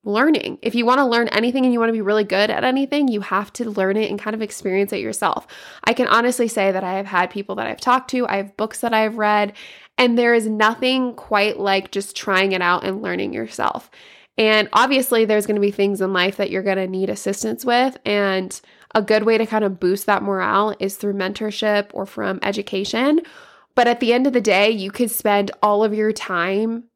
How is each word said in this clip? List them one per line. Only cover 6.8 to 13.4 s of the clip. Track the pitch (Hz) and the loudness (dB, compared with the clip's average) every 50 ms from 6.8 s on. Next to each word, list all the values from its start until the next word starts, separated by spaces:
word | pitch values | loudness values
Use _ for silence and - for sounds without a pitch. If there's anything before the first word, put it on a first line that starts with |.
I | 196 180 185 | -4 -4 -4
have | 190 202 | -6 -6
had | 196 196 175 185 180 | -2 0 0 0 0
people | - 202 202 - 190 | -4 -10 -8 -8 -8
that | 214 - | -6 -6
I've | - - - | -6 -8 -4
talked | - 254 247 254 254 - | 0 0 0 0 0 -2
to, | - 247 247 | -2 -2 -2
I | - 196 196 | 0 -2 -4
have | 196 202 _ | -4 -6 _
books | - 214 220 - - | -6 -6 -6 -4 -6
that | - 233 226 | -4 0 0
I've | 220 220 220 220 226 | 0 0 0 -2 0
read, | 214 208 208 208 208 202 208 - - - - - - - _ - | 0 2 2 2 2 0 -4 -14 -20 -20 -20 -20 -20 -10 _ 2
and | 254 247 233 240 | 2 4 4 4
there | 240 240 | 4 4
is | 233 233 214 220 | 4 4 2 0
nothing | 220 214 214 220 226 - 262 254 262 262 254 247 | 0 2 2 2 2 0 0 0 0 0 -2 -2
quite | 233 - - - 220 202 202 214 - - | -6 -10 -6 -2 0 2 2 0 0 -2
like | 190 202 196 196 190 - | 0 0 0 0 -2 -4
just | - 196 202 - - | -8 -8 -8 -6 -12
trying | - - 208 196 185 196 196 | -8 -4 0 2 2 2 2
it | 190 185 | 2 0
out | 180 175 180 185 - | 2 2 2 0 0
and | 190 190 208 | -4 -6 -4
learning | 220 185 175 180 101 98 - | -6 -4 -4 -4 -4 -6 -6
yourself. | - | -6